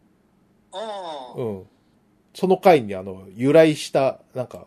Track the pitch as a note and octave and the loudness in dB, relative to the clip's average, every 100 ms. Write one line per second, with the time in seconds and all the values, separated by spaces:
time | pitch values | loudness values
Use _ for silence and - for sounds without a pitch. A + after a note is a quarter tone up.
0 | _ _ _ _ _ _ _ F#3 A3 G3+ | _ _ _ _ _ _ _ -14 -12 -12
1 | F3 D3 B2+ C#3 A#2 G2 F#2+ _ _ _ | -12 -14 -14 -10 -10 -10 -16 _ _ _
2 | _ _ _ - F#3 F#3 G3 D#3 G#2 F#2+ | _ _ _ -6 -2 2 4 4 2 -10
3 | F#2+ F#2+ F#2+ F#2+ C3 D#3+ D#3+ D3+ - D3+ | -12 -16 -16 -4 4 6 6 2 -4 -2
4 | C3+ - _ C3 A#2+ F2+ | -2 -4 _ -12 -12 -12